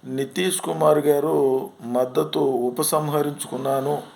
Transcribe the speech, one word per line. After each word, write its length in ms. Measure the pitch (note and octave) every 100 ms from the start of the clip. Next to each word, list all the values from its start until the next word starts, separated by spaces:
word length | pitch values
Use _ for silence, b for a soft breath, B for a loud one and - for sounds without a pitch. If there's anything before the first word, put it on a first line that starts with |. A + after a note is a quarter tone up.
నితీష్ 560 | C3 C3 C3+ - F#3 -
కుమార్ 380 | - D#3+ D#3 D3
గారు 720 | C#3+ C#3+ D3 D3+ C#3 C3 - -
మద్దతు 580 | A#2+ B2 B2+ B2+ D3+ D#3
ఉపసంహరించుకున్నాను 1600 | C#3+ B2+ B2 B2 D3 D#3 D3+ D3 D3 C#3+ - C3 C3+ C3+ C#3 D3 -